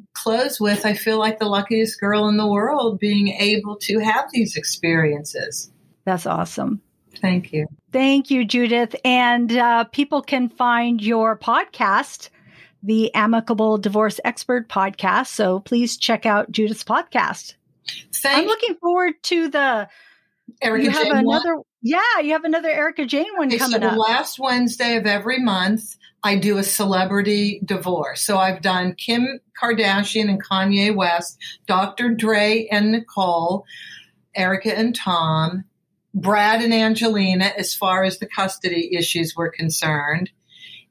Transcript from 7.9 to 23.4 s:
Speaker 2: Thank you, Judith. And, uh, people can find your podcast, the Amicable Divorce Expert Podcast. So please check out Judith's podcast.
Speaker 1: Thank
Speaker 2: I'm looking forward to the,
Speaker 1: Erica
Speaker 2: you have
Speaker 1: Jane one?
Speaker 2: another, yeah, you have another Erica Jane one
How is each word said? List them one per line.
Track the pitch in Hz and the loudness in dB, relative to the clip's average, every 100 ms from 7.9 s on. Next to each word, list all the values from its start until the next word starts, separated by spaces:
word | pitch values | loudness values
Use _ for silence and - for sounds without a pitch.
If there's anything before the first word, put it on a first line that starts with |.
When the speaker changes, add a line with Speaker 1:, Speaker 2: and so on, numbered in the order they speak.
Speaker 2:
Thank | 262 269 277 269 | 0 4 2 2
you, | 262 214 | 0 2
Judith. | 247 240 240 233 - | 0 2 2 0 -2
And, | 254 247 247 240 233 | 0 2 4 2 2
uh, | 240 240 233 233 | 2 4 2 2
people | - 285 285 | -2 -2 -2
can | 269 269 240 | -2 -2 -2
find | - 247 240 240 233 | 0 0 2 0 0
your | 208 226 220 214 | 0 2 2 0
podcast, | - 262 - - 214 208 285 - - _ - - - _ | 0 0 0 -2 0 2 -2 -8 -20 _ -20 -20 -20 _
the | 202 220 220 - | -2 0 2 2
Amicable | 214 226 226 214 220 214 | 2 2 0 0 2 2
Divorce | 208 208 214 214 | 0 0 0 0
Expert | - - - 247 233 | -4 -4 -2 -4 -2
Podcast. | 196 196 196 190 196 262 | -2 -2 -2 0 0 0
So | - 196 185 | -2 0 0
please | - 240 240 - | -2 0 0 -2
check | - 220 226 | -2 0 2
out | 208 - | 0 0
Judith's | - 214 220 | -2 -2 -2
podcast. | - 254 339 240 170 - - - _ _ - - - | -2 -2 -2 -2 -2 -4 -14 -20 _ _ -16 -14 -10
Speaker 1:
Thank | - 277 285 | -4 0 2
Speaker 2:
I'm | 392 | 2
looking | 440 480 339 | 0 -2 -2
forward | 349 359 359 311 | 0 2 0 -2
to | - 339 320 | -2 -2 0
the, | 294 269 220 202 - - _ _ _ - - | 0 0 0 -4 -14 -20 _ _ _ -20 -6
Speaker 1:
Erica | 233 233 | -2 0
Speaker 2:
you | 240 | 0
have | - | 2
Speaker 1:
Jane | - 285 226 | 2 2 2
one? | |
Speaker 2:
another, | - 339 320 - _ | 2 0 -4 -8 _
yeah, | 233 339 466 415 | -2 0 2 0
you | 302 | 0
have | 311 | 0
another | 320 330 320 | 0 -2 0
Erica | 302 311 330 262 | -2 -2 -2 -2
Jane | 285 392 | -2 -2
one | 392 | -2